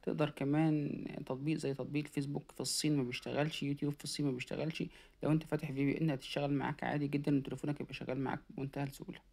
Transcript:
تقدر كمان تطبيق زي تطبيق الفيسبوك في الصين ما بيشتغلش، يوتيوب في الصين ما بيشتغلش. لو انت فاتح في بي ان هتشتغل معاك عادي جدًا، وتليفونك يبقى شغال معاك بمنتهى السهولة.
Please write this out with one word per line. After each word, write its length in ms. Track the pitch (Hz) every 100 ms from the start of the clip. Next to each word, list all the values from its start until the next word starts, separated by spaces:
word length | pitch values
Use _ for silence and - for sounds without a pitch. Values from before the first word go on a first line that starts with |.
تقدر 260 | - 165 147
كمان 760 | - 139 147 160 151 143 - - - -
تطبيق 320 | 131 143 156
زي 160 | 135
تطبيق 300 | 135 123 143
الفيسبوك 480 | 147 - 139 143 -
في 100 | -
الصين 360 | 131 - 151 147
ما 60 |
بيشتغلش، 600 | 123 123 - 123 151 -
يوتيوب 300 | 143 139 143
في 100 | 143
الصين 220 | 147 - 147
ما 60 |
بيشتغلش. 520 | 127 - - 147 - 170 - - _
لو 80 | 143
انت 120 | 156
فاتح 280 | 156 151 151
في 140 | 135 139
بي 160 | -
ان 80 | 160
هتشتغل 440 | 131 - - 143
معاك 300 | 143 131 151
عادي 240 | 120 147 143
جدًا، 300 | 147 143 143
وتليفونك 440 | 131 - 107 -
يبقى 120 | -
شغال 260 | 123 123 131
معاك 200 | 131 - -
بمنتهى 340 | - 139 139
السهولة. 360 | 139 - - - -